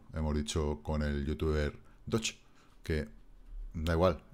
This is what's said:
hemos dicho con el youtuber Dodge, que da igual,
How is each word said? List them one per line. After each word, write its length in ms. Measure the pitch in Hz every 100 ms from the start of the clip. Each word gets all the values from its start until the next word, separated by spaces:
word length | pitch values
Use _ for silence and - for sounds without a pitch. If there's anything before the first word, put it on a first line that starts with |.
| -
hemos 220 | 78 78
dicho 460 | 76 73 87 76 73
con 180 | 78 76
el 240 | 73 73
youtuber 540 | 71 73 80 76 73 - - -
Dodge, 320 | - 110 - - - - - -
que 240 | - 78 - - - - - - -
da 200 | 85 80
igual, 280 | 82 92 76 -